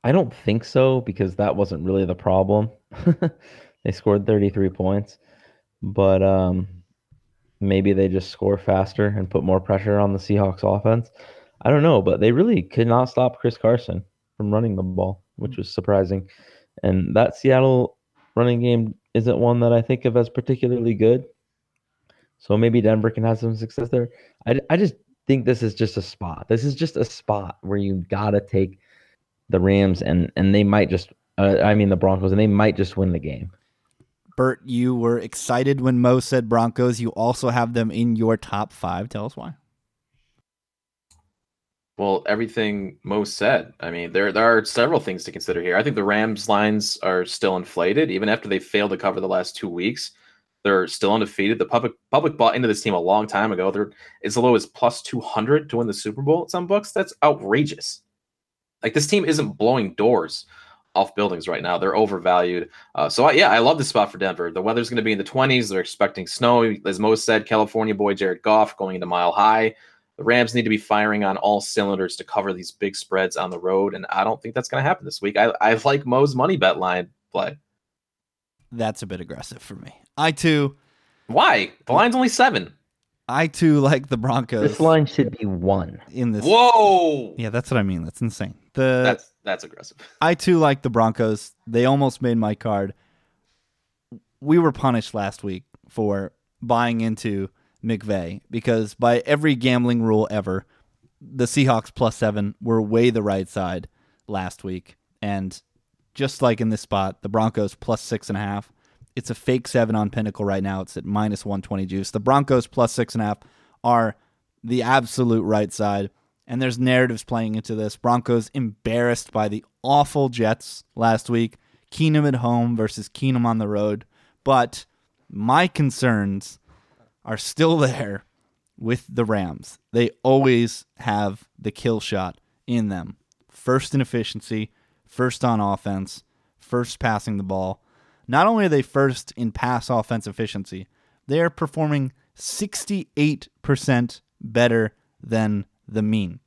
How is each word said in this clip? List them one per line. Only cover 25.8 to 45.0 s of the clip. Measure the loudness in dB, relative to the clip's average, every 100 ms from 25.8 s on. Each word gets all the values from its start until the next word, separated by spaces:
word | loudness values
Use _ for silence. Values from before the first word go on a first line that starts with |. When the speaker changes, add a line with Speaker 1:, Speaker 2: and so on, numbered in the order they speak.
| -2 -2
Speaker 1:
a |
spot. | -8 -10 -12 -10 -2
This | 0
is | 0
just | -2 -4 -2
a | -4
spot | -6 -4 -4 -4 -10
where | -4 -2
you | 0 -2 -4
gotta | -4 0 0
take | 0 0 0 -4 _ _ _ _ _ _ _
the | 0
Rams, | 4 4 4 0
and, | 0 0 0 2
and | 4 4
they |
might | 4 2 2
just, | 0 -4 _ _ 0
uh, | 2 4
I | 4 4
mean | 4
the | 2
Broncos, | 2 2 2
and | 2
they | 4
might | 4 2 2
just | -2 0
win | -2
the | -2
game. | -6 -10 -14 _ _ _ _ _ _ _ _ -2
Speaker 2:
Bert, | -2 -2 -6
you | -2 0
were | 0 0 0
excited | -4 -10 -4 0 0 0
when | 2 4
Mo | 4 4
said | 2 -2 2
Broncos. | 2 2 0 0 0
You | -6
also | -2 -2 0 0
have | 0 0
them | 0 -2
in | 0 0 2
your | 2 0
top | -2 -6 -6
five. | -8 -6 -6 -8
Tell | -8 -10
us | -12
why. | -16 -18 _ _ _ _ _ _ _ _ _ _ _ _ _ _ _ _ _ _ _ _ _ _ _ -4
Speaker 3:
Well, | 0 0 0
everything | -2 -2 -2 -4 -4 -8 -12
Mo | -4 -4
said. | -4 -2 0 0 -2 _
I | -10
mean, | -8 -4
there, | 0 0
there | 4 6 4
are | 2
several | 0 2
things | 2